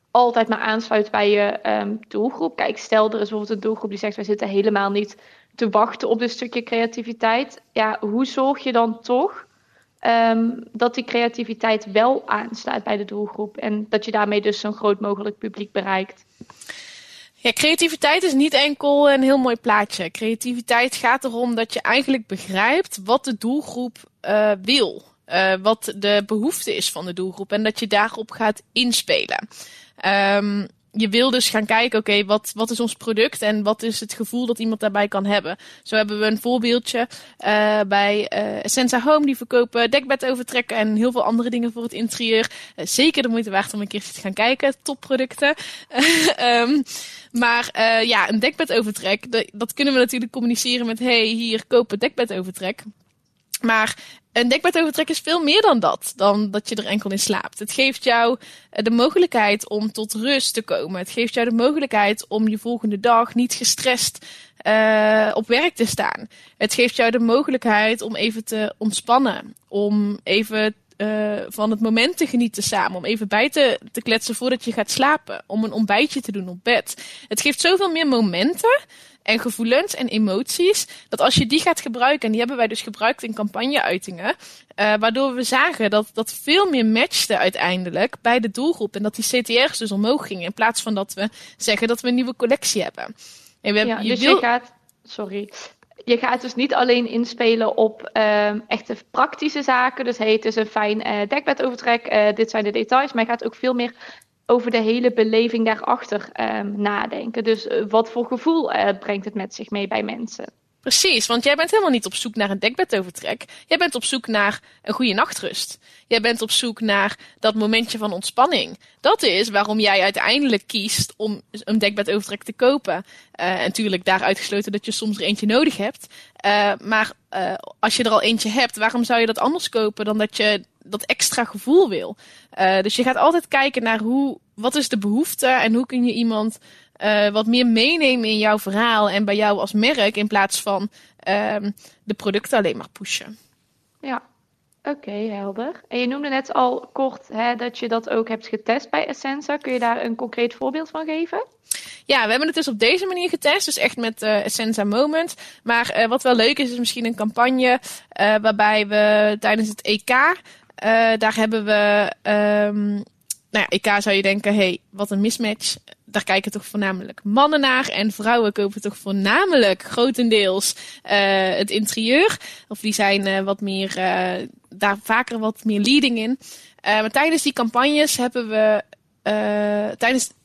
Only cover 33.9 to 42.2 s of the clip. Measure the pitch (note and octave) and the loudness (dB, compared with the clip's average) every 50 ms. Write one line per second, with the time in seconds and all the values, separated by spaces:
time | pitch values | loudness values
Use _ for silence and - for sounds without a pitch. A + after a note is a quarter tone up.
33.9 | G#3+ - - G#3+ - - A3+ - - A#3+ B3 A3+ A#3 - A3+ A3+ A3 G#3 - G#3+ | -4 -4 -8 -10 -8 -8 -8 -6 -4 -4 -2 -2 -4 -2 -2 -4 -4 -2 -4 -2
34.9 | G3 G3+ G#3 G#3 - G3+ G3 G3+ G3+ G3+ - D#3+ F3+ - - - - - _ - | 0 0 -2 0 0 -2 -2 0 0 0 0 -2 -8 -10 -12 -20 -20 -20 _ -2
35.9 | - A3 G#3+ G#3 G#3+ G#3 G#3+ G#3+ A3 G#3+ - A#3+ B3 B3+ A3 A#3+ A#3 B3 A#3 - | 0 0 0 0 -2 -2 0 0 0 0 0 0 0 0 2 2 0 0 0 -2
36.9 | - A#3+ A#3+ B3 - - - - - _ - - G#3+ G#3+ G#3+ G#3+ G#3+ G#3+ G#3 G3 | -2 -2 -2 -4 -6 -18 -20 -20 -20 _ -2 0 2 2 2 2 2 2 0 2
37.9 | G3 G3+ G3+ G3+ G#3 G#3 G#3 - - - G#3 G#3+ - - - - - - B3+ B3 | 2 2 2 2 2 0 -2 -2 -4 -4 -4 -4 -4 -6 -4 -4 0 0 0 2
38.9 | C4 B3 A#3 C#4 D4+ D4+ D4 C#4 C4+ - B3 - - B3 A#3+ A#3+ - A#3 A#3 A#3 | 0 0 2 4 4 4 4 2 0 -2 -6 0 2 2 2 2 2 0 0 2
39.9 | A#3+ C#4+ C4+ C4+ C4+ C4+ - B3+ C4 B3 B3 - - B3 A#3+ - - A3+ G#3+ G#3+ | 2 0 2 0 -2 -2 0 -2 -2 -4 -4 -4 -2 -4 -2 -2 -2 -2 0 0
40.9 | G#3+ G#3+ A3+ B3+ A#3+ B3 - - A3+ A#3 A#3+ B3 A#3 A#3+ A#3 A#3+ A3 A#3 A#3 A#3 | 2 2 2 2 2 0 0 0 0 0 0 0 -2 -2 -2 -4 -6 -6 -10 -10
41.9 | - - A3+ A3+ - - | -6 -6 -6 -6 -4 -4